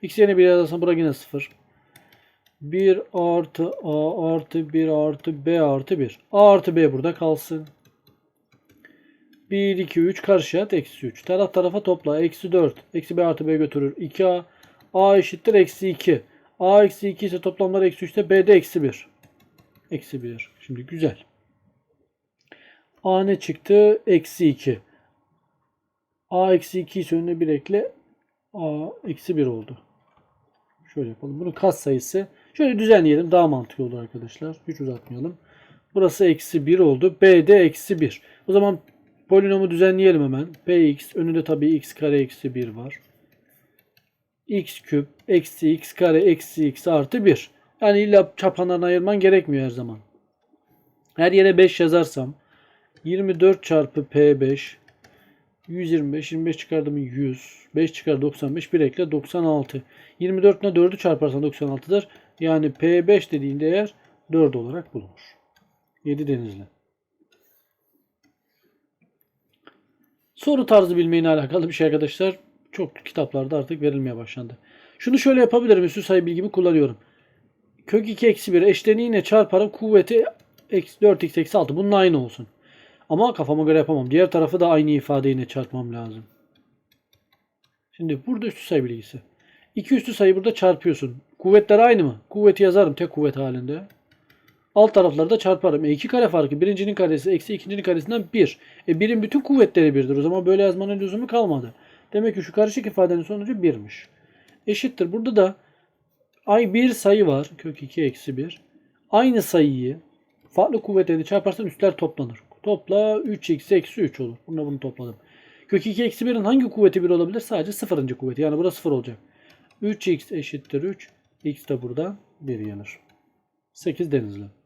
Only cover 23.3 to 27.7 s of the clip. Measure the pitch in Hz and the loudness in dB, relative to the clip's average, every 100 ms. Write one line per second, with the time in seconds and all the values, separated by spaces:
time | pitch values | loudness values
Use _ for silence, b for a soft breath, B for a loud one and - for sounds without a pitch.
23.3 | 190 - 151 - 202 208 214 - 180 - | -2 -4 -12 2 4 6 2 2 0 0
24.3 | - 170 135 - 113 _ _ _ _ _ | -2 -2 0 -6 -6 _ _ _ _ _
25.3 | _ _ _ _ _ _ _ _ _ _ | _ _ _ _ _ _ _ _ _ _
26.3 | 180 185 185 170 185 165 196 170 165 170 | -2 2 2 0 -10 -8 -8 -4 -4 -4
27.3 | 170 165 147 - | -4 -2 -2 -2